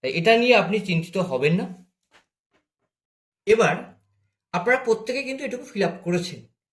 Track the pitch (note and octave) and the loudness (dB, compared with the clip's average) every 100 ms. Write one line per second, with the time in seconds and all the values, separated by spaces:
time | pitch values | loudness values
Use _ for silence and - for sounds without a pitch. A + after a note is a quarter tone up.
0 | C3 C3+ E3+ A3+ B3 A#3 E3+ G#3 F#3 E3 | -4 -2 4 4 6 4 4 -2 -2 -2
1 | D#3+ F#3+ E3 C3 C#3+ F3 A#3+ - - _ | -2 -4 -2 0 0 0 -2 -12 -20 _
2 | _ _ _ _ _ _ _ _ _ _ | _ _ _ _ _ _ _ _ _ _
3 | _ _ _ _ - A3+ F#3 - - - | _ _ _ _ 2 4 4 0 -8 -20
4 | _ _ _ _ _ F3+ F3+ B3+ A#3+ A3 | _ _ _ _ _ -4 0 0 2 -2
5 | - B3+ C4+ C4+ C#4 A#3+ - G3+ F3 - | 0 -6 -6 -8 -8 -8 -10 -4 -4 -4
6 | - F3 E3+ - - _ _ | -4 -4 -4 -12 -20 _ _